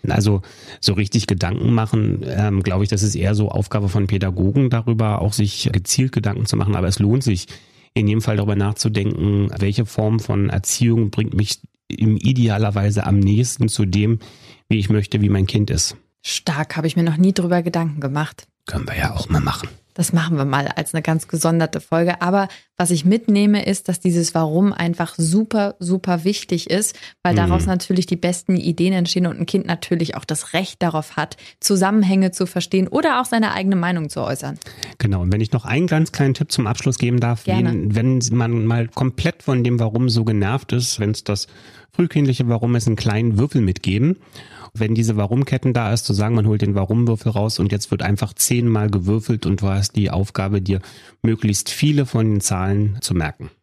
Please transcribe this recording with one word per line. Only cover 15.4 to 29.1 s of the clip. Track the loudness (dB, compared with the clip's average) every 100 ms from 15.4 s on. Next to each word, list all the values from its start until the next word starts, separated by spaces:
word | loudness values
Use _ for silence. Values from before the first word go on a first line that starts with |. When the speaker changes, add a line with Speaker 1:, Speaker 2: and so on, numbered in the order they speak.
| 2
Speaker 1:
Kind | 0 0
ist. | 0 -2 -6 _ _
Speaker 2:
Stark, | -8 -6 -4 -4 -4 -2
habe | -2
ich | 0
mir |
noch | 0 2
nie | 2
drüber | 2 0 0
Gedanken | 0 -2 -4 -4
gemacht. | -4 -4 -6 -10 -20 _ -8
Speaker 1:
Können | -6 -6
wir | -4
ja | -4 -4
auch | -2
mal | 0
machen. | 0 -4 -10 -16 _
Speaker 2:
Das | -4 0
machen | 0 0 -2
wir | 0
mal | -2 -2
als | -6 -6
eine | -4
ganz | -2 -2 -2
gesonderte | -2 0 2 0 -4
Folge. | -2 0 0 0
Aber | 0 0 -2 -8 _ -4
was | 0
ich | 2
mitnehme, | 2 2 2 2 4 2 0
ist, | -4 -4
dass | -2
dieses | 0 0 0 0
Warum | 0 2 2
einfach | 2 -2 -2 -4 -2
super, | 2 2 2 0 -2 -4
super | -2 -2 0 0
wichtig | 0 -2 -4 -4 -2
ist, | -2 -2 -8 -20 _
weil | 0
Speaker 1:
Mhm. | 2
Speaker 2:
daraus | 4 2 2
natürlich | -2 0 0 0
die | -2
besten | -2 -2 -2 0
Ideen | 0 0 0
entstehen | 2 0